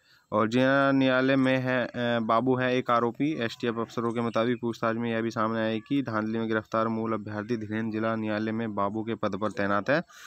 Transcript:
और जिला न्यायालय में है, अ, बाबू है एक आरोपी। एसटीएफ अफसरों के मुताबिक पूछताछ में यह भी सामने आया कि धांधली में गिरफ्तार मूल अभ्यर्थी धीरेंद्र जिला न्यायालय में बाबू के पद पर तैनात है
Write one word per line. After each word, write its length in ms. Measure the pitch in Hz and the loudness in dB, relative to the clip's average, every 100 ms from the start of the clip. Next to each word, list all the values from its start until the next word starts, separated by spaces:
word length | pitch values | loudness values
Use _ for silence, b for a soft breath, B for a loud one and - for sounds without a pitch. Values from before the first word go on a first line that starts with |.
| B B B | B B B
और 160 | 107 110 | 0 2
जिला 440 | 123 131 139 139 | 4 4 4 4
न्यायालय 440 | 135 131 127 131 135 | 4 4 4 4 4
में 220 | 131 131 | 4 2
है, 280 | 127 127 117 | 2 0 -2
अ, 340 | 120 120 117 | -2 0 0
बाबू 360 | 113 113 127 127 | 2 2 4 2
है 220 | 127 127 | 2 0
एक 140 | 123 | 2
आरोपी। 420 | 120 117 113 147 | 2 2 0 -2
एसटीएफ 440 | 151 113 - 120 113 | -2 -4 -4 -4 -4
अफसरों 340 | 113 - 117 | -4 -4 -2
के 100 | 117 | -2
मुताबिक 360 | 117 113 117 117 | -2 0 0 0
पूछताछ 340 | 117 107 117 113 | -4 -2 -2 -2
में 160 | 117 | -2
यह 100 | 113 | -2
भी 100 | 113 | -2
सामने 280 | 113 110 113 | 0 0 0
आया 200 | 110 110 | 0 -2
कि 220 | - 139 | -2 -2
धांधली 380 | 120 110 107 113 | -2 -2 -2 -2
में 80 | 113 | 0
गिरफ्तार 400 | 110 107 113 113 | -2 0 0 0
मूल 260 | 110 113 | 0 -2
अभ्यर्थी 440 | 110 104 107 104 117 | -4 -4 -6 -4 -4
धीरेंद्र 340 | 107 110 113 | -4 -4 -2
जिला 240 | 107 113 110 | -2 -2 -2
न्यायालय 360 | 107 107 110 | -2 -2 -2
में 240 | 113 113 101 | -2 -4 -2
बाबू 280 | 101 110 | -2 -2
के 120 | 110 107 | -4 -2
पद 200 | 104 95 | -2 -2
पर 160 | 107 | -4
तैनात 380 | 98 98 101 98 | -2 0 0 2
है 140 | 151 - B | 0 0 B